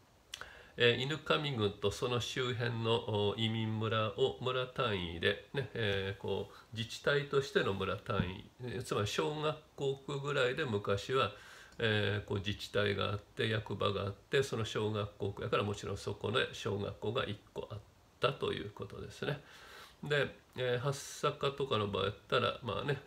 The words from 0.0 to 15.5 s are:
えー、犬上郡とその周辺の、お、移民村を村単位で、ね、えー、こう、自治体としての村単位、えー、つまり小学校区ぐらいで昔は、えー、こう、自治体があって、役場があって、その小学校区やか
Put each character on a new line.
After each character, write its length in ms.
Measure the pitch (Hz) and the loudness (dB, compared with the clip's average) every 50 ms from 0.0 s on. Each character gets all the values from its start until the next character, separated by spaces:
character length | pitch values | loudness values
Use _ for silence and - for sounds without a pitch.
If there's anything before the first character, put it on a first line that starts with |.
| - - - - - - - - - - - - - - - - | -20 -20 -20 -20 -16 -16 -14 -14 -14 -16 -16 -20 -20 -14 0 6
え 140 | 120 120 117 | 6 6 6
ー、 60 | 113 127 | 6 2
犬 140 | 143 156 | -2 -2
上 340 | 147 - - 165 156 151 143 | -4 0 2 2 2 2 0
郡 200 | 135 113 107 101 | 0 2 2 2
と 200 | 98 - - 131 | 2 2 0 0
そ 160 | - - 139 | 2 2 0
の 140 | 123 123 117 | 2 2 0
周 320 | 110 - - 139 127 123 120 | 0 -2 -2 -2 0 0 0
辺 300 | 110 120 117 120 113 113 | 0 0 0 0 0 2
の、 480 | 113 113 117 - - 110 104 104 101 | 4 2 2 2 0 2 2 2 2
お、 40 | - | 2
移 140 | 113 113 110 | 2 0 2
民 300 | 110 113 110 110 110 107 | 2 0 0 0 0 0
村 320 | 110 110 113 110 110 110 - | 0 2 2 2 2 0 2
を 200 | - 131 127 - - | 2 2 2 2 0
村 260 | 123 127 127 127 127 | -2 0 0 0 -2
単 320 | 127 - - 131 113 104 92 90 85 87 | -2 -2 -2 0 0 0 0 -2 -4 -4
位 20 | 85 | 0
で、 300 | 92 101 101 - - - - | 0 0 0 0 -6 -6 -4
ね、 160 | 139 127 - - | -4 -4 -4 -4
え 420 | 117 113 101 98 98 95 98 101 | -2 0 0 0 0 0 -4 -4
ー、 40 | - | -4
こ 280 | - 101 98 98 101 - | -4 -2 -2 -2 -2 -6
う、 280 | - - - - - | -10 -18 -18 -10 -6
自 120 | 110 113 113 | -6 -6 -6
治 140 | - - - | -8 -2 0
体 240 | 156 143 143 143 | 2 2 2 0
と 140 | 143 - 139 | 2 2 2
し 100 | 139 - | 2 2
て 140 | - 190 151 | 2 2 2
の 80 | 113 98 | 2 2
村 240 | 95 95 92 90 | 0 0 0 -2
単 220 | 98 - - 107 95 | -2 -2 -2 0 0
位、 300 | 92 90 95 98 - - - - 123 | 0 0 -2 -6 -10 -16 -14 -10 -8
え 160 | 123 98 104 | -6 -4 -4
ー、 40 | 110 | -4
つ 120 | - 147 | -2 0
ま 60 | 117 | 0
り 60 | 104 | 0
小 280 | 104 - - 160 156 151 151 | 2 0 0 0 0 -2 0
学 160 | 151 151 147 - - - - | 0 -2 -2 -4 -10 -18 -8
校 260 | - 143 135 139 139 - | -2 -2 -2 -2 -2 -4
区 120 | - 143 139 | -6 -6 -4
ぐ 120 | 139 143 143 | -2 0 2
ら 160 | 139 127 123 | 4 4 4
い 60 | 135 | 2
で 80 | 151 156 | 0 0
昔 480 | 127 104 104 101 117 101 101 - - | 0 0 0 2 2 0 0 2 2
は、 220 | 127 135 120 95 - - - - - - - - - - | 2 4 4 2 0 -8 -16 -18 -18 -20 -20 -18 -4 0
え 420 | 117 110 107 107 104 101 101 104 - | 2 4 4 4 4 2 2 0 -2
ー、 20 | |
こ 100 | - 110 | -2 -2
う、 20 | |
自 180 | 104 92 104 98 | -2 0 -2 -2
治 160 | - - - | -4 -6 0
体 240 | - 104 104 104 101 | 2 2 4 4 4
が 140 | 98 98 98 | 2 2 0
あ 60 | 107 | 0
っ 40 | 104 | -2
て、 300 | - - - - 117 113 | -4 -8 -4 -2 0 2
役 260 | 110 107 107 - 104 | 2 0 0 -4 -2
場 160 | 98 101 101 | 2 2 2
が 120 | 101 95 98 | 2 2 -2
あ 60 | 101 | -2
っ 20 | 101 | -4
て、 280 | - - - - 139 | -6 -6 0 2 2
そ 140 | 131 - - | 2 2 0
の 80 | 113 110 | -2 -2
小 260 | - - 123 107 107 | -2 0 0 0 0
学 280 | 110 104 104 104 - | 0 0 -2 -4 -4
校 140 | - 104 98 98 | -4 -4 -4 -2
区 100 | - - | -4 -2
や 60 | |
か 80 | 113 | 0